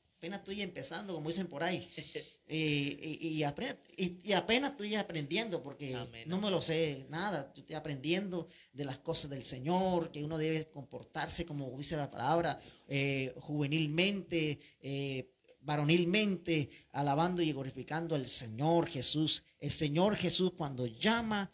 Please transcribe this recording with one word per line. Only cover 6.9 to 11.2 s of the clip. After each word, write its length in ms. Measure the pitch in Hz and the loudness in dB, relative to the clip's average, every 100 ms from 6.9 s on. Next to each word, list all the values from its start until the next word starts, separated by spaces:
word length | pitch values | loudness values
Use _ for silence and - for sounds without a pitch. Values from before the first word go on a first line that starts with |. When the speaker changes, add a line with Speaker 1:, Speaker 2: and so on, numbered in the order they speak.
| 135 131 | -2 -6
Speaker 1:
nada. 420 | 156 202 165 135 | -4 -2 -2 -6
Yo 80 | - | -14
estoy 120 | - | -10
aprendiendo 720 | 151 151 139 143 185 202 175 - - - | -8 -6 -4 2 2 0 -4 -6 -14 -16
de 100 | 127 | -8
las 140 | 143 - | -6 -6
cosas 320 | - 147 147 | -2 0 0
del 120 | 135 | -2
Señor, 680 | - 127 139 185 185 175 165 | -4 -2 0 2 4 2 0
que 100 | 147 | -6
uno 140 | 147 160 | -4 -2
debe 320 | 160 160 156 | 0 0 -4
comportarse, 760 | 147 131 123 - 160 | -12 -12 -14 -10 -4